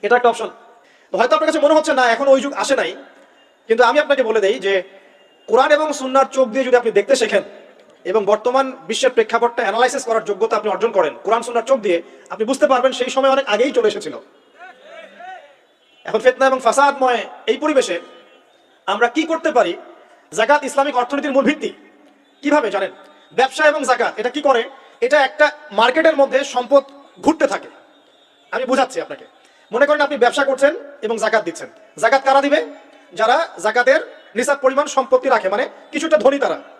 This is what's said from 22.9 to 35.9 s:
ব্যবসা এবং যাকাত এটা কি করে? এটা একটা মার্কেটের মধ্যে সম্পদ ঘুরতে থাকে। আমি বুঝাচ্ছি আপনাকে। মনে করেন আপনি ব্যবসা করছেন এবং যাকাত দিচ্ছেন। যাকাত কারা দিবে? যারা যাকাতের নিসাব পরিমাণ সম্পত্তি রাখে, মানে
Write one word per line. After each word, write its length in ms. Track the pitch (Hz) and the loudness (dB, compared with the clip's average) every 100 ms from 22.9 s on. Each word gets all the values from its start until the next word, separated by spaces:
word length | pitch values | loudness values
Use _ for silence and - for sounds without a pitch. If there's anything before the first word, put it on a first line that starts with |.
| - - - _ | -10 -20 -20 _
ব্যবসা 360 | 180 262 - 311 | -2 -2 2 2
এবং 160 | 294 | 2
যাকাত 340 | 262 247 196 - | 0 0 0 -4
এটা 120 | 233 | -6
কি 100 | 277 | -2
করে? 300 | 285 240 240 - - _ | 0 0 -2 -12 -20 _
এটা 240 | 240 294 | 0 2
একটা 260 | 269 - 294 - - | 0 2 0 0 -8
মার্কেটের 440 | 202 233 285 320 294 | 0 2 2 2 2
মধ্যে 280 | 269 262 | 2 0
সম্পদ 400 | 277 247 240 277 269 - - - | -2 -6 2 2 2 -20 -20 -2
ঘুরতে 260 | 180 320 285 | -2 0 -2
থাকে। 220 | 185 127 - _ _ _ _ _ _ _ | -2 -10 -20 _ _ _ _ _ _ _
আমি 140 | 202 | -8
বুঝাচ্ছি 360 | 262 247 - 170 | -2 0 0 -4
আপনাকে। 240 | 147 147 - _ _ _ _ | -10 -14 -18 _ _ _ _
মনে 140 | 226 285 | 0 2
করেন 140 | 302 | 2
আপনি 160 | 285 285 | 0 2
ব্যবসা 280 | 240 - | 2 2
করছেন 320 | 277 262 277 339 - - | -2 2 0 0 -12 -12
এবং 160 | 214 226 | -6 -4
যাকাত 260 | 214 220 | 0 0
দিচ্ছেন। 240 | 170 160 175 - - - | -2 -10 -16 -20 -20 -4
যাকাত 280 | 220 269 | 0 2
কারা 180 | 269 277 | 4 2
দিবে? 240 | 285 302 - - - - _ | 2 0 -2 -12 -20 -20 _
যারা 360 | 170 220 277 330 - | -2 0 2 0 -4
যাকাতের 600 | 196 240 247 - - - - | -2 0 2 2 0 -16 -12
নিসাব 240 | 214 247 277 | -6 -2 0
পরিমাণ 240 | 262 269 294 | 0 0 -2
সম্পত্তি 420 | 277 262 254 269 | -2 0 0 2
রাখে, 200 | 226 190 | 0 0
মানে 200 | 202 285 - - | -4 -4 -8 -12